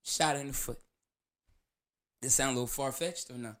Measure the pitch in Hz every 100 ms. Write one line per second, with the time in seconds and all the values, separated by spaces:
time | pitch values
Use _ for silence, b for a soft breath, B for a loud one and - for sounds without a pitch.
0 | - - 156 143 139 131 - 117 _ _
1 | _ _ _ _ _ _ _ _ _ _
2 | _ _ 127 - 135 123 120 - 135 127
3 | 170 175 - 123 117 110